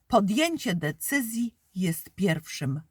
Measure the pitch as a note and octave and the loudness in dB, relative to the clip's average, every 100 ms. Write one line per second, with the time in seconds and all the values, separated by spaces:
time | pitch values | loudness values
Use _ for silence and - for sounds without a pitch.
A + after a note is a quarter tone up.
0 | _ A#3+ F#3+ G#3+ E4 E4 - F3 D3+ D3 | _ 4 4 4 2 0 -2 -2 -2 -4
1 | - C#4+ A3+ A#3 A#3 - _ F#3 F3+ D#3+ | -2 -2 -2 -2 -4 -6 _ -4 -2 -2
2 | - - F#3+ D#3 - - C#3 C#3+ - | -8 -2 0 0 -4 -6 -4 -4 -8